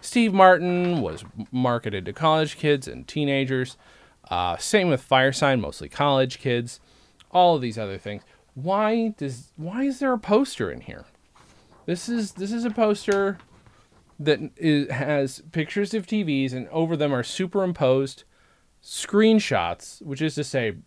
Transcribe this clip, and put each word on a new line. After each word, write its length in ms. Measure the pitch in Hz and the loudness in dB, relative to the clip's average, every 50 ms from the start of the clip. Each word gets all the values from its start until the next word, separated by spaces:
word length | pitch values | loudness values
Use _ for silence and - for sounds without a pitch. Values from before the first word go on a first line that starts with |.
| - | -14
Steve 320 | - - 247 233 220 185 | -2 2 2 2 4 6
Martin 640 | 196 190 185 185 165 170 180 180 175 180 175 175 160 | 8 8 8 8 8 4 0 0 2 2 0 0 0
was 220 | 113 87 80 - - | 0 -2 -4 -6 -12
m-, 240 | - - 101 107 - | -16 -12 -12 -12 -6
marketed 540 | - 127 127 123 120 120 - 117 101 98 90 | -2 0 0 2 0 0 -2 -4 -6 -6 -6
to 80 | 95 98 | -8 -8
college 460 | - 160 160 156 156 156 147 - - | 0 2 2 4 4 2 -2 -4 -2
kids 280 | - 151 147 139 131 | 0 0 0 0 0
and 220 | - - 123 131 - | -10 -12 -14 -14 -8
teenagers. 680 | - 156 151 143 139 135 135 131 131 127 127 127 - _ _ - - - - _ _ _ _ - | -4 -2 0 0 0 0 0 0 -2 -2 -4 -4 -8 _ _ -20 -20 -20 -20 _ _ _ _ -6
Uh, 280 | 92 87 90 87 85 - | -4 -2 -2 -2 -2 -4
same 320 | - - - 214 185 175 | -4 0 2 2 4 2
with 180 | 147 123 - - | 0 0 0 2
Firesign, 500 | 139 131 131 135 131 - 156 143 135 123 | 4 4 4 4 2 2 0 2 2 0
mostly 280 | 101 73 - - 76 73 | -2 -6 -8 -10 -14 -14
college 500 | - - 143 147 139 135 131 131 - - | -6 -2 0 2 2 2 0 0 -4 -8
kids. 400 | - 135 120 120 120 120 - - _ _ _ _ _ _ _ _ - _ | -4 -2 -2 -2 -2 -6 -12 -18 _ _ _ _ _ _ _ _ -20 _
All 260 | - 180 180 175 170 | 2 4 6 6 4
of 60 | 151 127 | 2 0
these 160 | 120 107 113 | -4 -6 -6
other 180 | 110 101 95 | -6 -6 -8
things. 260 | 98 - 104 104 101 - _ _ _ _ _ _ | -8 -8 -10 -10 -10 -12 _ _ _ _ _ _
Why 600 | 131 131 170 196 202 214 214 226 233 226 226 214 | -10 -6 -4 -2 0 0 0 0 0 0 -2 -4
does, 340 | _ 147 139 127 117 127 _ _ | _ -8 -8 -8 -10 -16 _ _
why 280 | - 151 170 190 240 269 | -14 -12 -10 -6 -4 -4
is 140 | 277 262 247 | -4 -4 -2
there 140 | 277 269 254 | -2 -2 -2
a 60 | 226 | -2
poster 520 | - - 202 233 277 - - - 110 90 | 0 2 2 2 2 0 -2 -6 -6 -6
in 120 | 67 62 - | -6 -10 -14
here? 240 | - - - - _ _ _ _ _ _ _ - _ _ _ _ _ _ _ _ | -16 -16 -16 -18 _ _ _ _ _ _ _ -20 _ _ _ _ _ _ _ _
This 200 | - 175 175 - | -6 -6 -6 -4
is, 260 | - 240 233 214 196 - | -4 -4 -4 -4 -4 -6
this 200 | - 185 196 226 | -8 -8 -6 -4
is 140 | 233 233 | -2 -4
a 40 | 240 | -4
poster 680 | 208 - 226 214 208 208 - - 202 196 196 196 196 - - _ _ - _ - _ _ _ _ _ _ _ _ _ _ | 0 0 2 2 0 0 0 0 0 2 2 0 -2 -6 -12 _ _ -20 _ -20 _ _ _ _ _ _ _ _ _ _
that 220 | 147 151 147 - 156 143 _ | 0 0 0 0 0 -10 _
is, 340 | - - 160 151 143 143 - | -2 2 2 2 2 2 -2
has 520 | 131 123 139 139 151 143 139 135 - - - 160 - | -4 -4 -2 -2 0 0 -2 -2 -6 -12 -18 -8 -6
pictures 400 | 165 156 147 - 208 202 190 - | -6 -6 -4 -2 -4 -4 -2 -2
of 140 | 220 190 | -6 -4
T 160 | - 226 214 202 | -2 -2 -2 0
Vs, 320 | 160 147 135 135 131 123 | 0 0 0 0 -2 -4
and 140 | 127 123 - | -6 -10 -6
over 280 | - 160 165 165 170 | -2 -2 0 0 0
them 180 | 160 151 147 139 | 0 0 0 0
are 80 | 123 117 | -2 -2
superimposed 1000 | - - - 185 175 - 202 190 185 170 - 151 127 131 135 139 135 - - - _ _ _ _ _ _ _ _ _ _ _ _ | -4 -4 -4 -4 -2 0 0 0 0 -2 0 2 4 4 4 2 -2 -6 -14 -20 _ _ _ _ _ _ _ _ _ _ _ _
screenshots, 1160 | - - - - - - 202 220 220 226 214 202 - 131 101 85 85 85 - - - - - | -12 -10 -10 -8 0 2 4 6 6 6 4 4 2 0 0 0 -2 -4 -8 -10 -20 -20 -18
which 220 | - 156 139 135 156 | -12 -12 -6 -4 -4
is 120 | 160 143 | -4 -2
to 60 | - 147 | -4 -8
say 340 | - - 135 120 110 101 - - | -4 -2 -2 -2 -2 -4 -6 -14